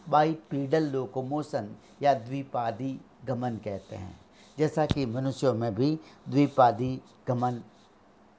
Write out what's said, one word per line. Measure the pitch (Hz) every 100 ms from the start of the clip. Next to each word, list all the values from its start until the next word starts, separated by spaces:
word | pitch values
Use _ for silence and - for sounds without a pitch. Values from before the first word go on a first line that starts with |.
| -
बाइपीडल | 147 156 156 - 139 139 160 156
लोकोमोशन | 135 131 127 127 147 147 135 104 110 - -
या | 143 131
द्विपादी | 113 139 135 127 117 104 135 131 - - 123
गमन | 120 123 110
कहते | 104 95 - 101
हैं, | 95 87 - - - -
जैसा | 151 156 147
कि | 147 131
मनुष्यों | 117 135 131 135
में | 113 117 101
भी | 139 156 - - -
द्विपादी | 127 139 139 123 107 127 131 - - -
गमन | 120 123 120 - - _ _ _ _ _